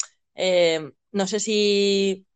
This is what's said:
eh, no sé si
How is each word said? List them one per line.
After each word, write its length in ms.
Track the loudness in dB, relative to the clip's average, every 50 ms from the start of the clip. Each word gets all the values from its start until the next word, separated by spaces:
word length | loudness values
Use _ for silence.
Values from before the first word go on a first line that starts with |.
| -14 -14 _ _ _ _ _
eh, 560 | -6 -2 0 2 2 2 2 2 -2 -6 -8 -16 _ _ _
no 160 | -4 -4 -4 -2
sé 120 | -4 -6
si 880 | -4 -2 0 0 2 2 2 2 2 2 2 0 0 -2 -2 -4 -10 _ _